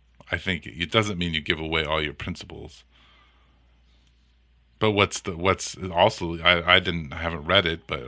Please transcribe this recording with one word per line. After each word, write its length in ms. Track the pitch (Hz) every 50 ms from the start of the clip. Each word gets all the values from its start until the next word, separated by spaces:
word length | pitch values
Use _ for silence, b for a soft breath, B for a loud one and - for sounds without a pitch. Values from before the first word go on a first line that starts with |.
| _ _ _ - - -
I 60 | 98
think 300 | 95 - 95 90 - -
it 240 | - 58 80 85 80
doesn't 260 | - 113 104 104 95
mean 160 | 87 87 85 80
you 60 | 78
give 180 | 76 85 85 78
away 260 | 80 78 80 80 76
all 180 | 73 78 78 78
your 100 | 71 67
principles. 720 | - - 95 87 - - - 98 - 76 78 - - - _ _ _ _ _ _ _ _ _ _ _ _ _ _ _ _ _ _ _ _ _ _ _ _ _ _ _ _ _ _ _ _ _ _ _ _ _ _ -
But 120 | 110 107
what's 300 | 101 104 98 - - -
the, 140 | - 101 85
what's 400 | 82 90 95 90 - - - - - 92 92
also, 460 | 85 87 98 110 - - 90 82 85 80
I, 360 | 82 87 87 85 82 90 90
I 40 | 95
didn't, 320 | 90 90 85 82 78 69
I 60 | 78 80
haven't 240 | 85 82 85 76 76
read 200 | 85 92 101 90
it, 220 | 80 80 80 -
but, 160 | - 80 71 62